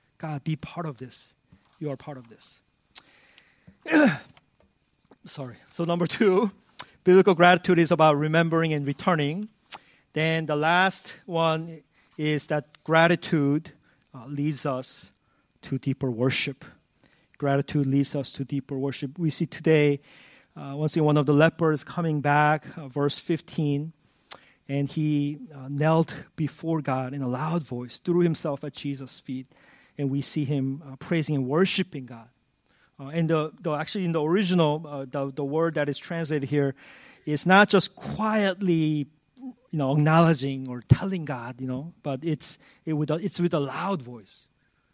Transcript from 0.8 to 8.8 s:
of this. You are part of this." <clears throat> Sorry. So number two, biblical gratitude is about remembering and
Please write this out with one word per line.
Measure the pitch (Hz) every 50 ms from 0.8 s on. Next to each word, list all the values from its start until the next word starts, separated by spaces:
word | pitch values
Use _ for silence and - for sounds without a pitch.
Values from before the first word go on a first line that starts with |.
| 170
of | 156 131 113
this. | 131 120 - - - - _ _ _ _ _ _ _ _ _ -
You | 160 147
are | 135 127
part | - 151 143 131
of | 120 117
this." | 110 - - - - - _ _ _ _ _ _ - - - _ _ _ _ _ _ _ _ _ _ _ _ - - _ -
<clears throat> | 311 320 302 302 220 147 - - - - _ _ _ _ _ _ _ _ _ _ _ _ _ _ _ _ _ -
Sorry. | - - - 135 123 113 - _ _
So | - - 170
number | 170 170 175 175
two, | 160 - - 226 196 185 196 240 196 - _ _ _ _ - - - _ _ -
biblical | 180 180 190 185 202 180
gratitude | 151 175 175 180 175 - - 180 165
is | 170 147
about | 175 165 160 156 147
remembering | 143 151 156 156 165 170 165 160 165 165 160 156
and | 147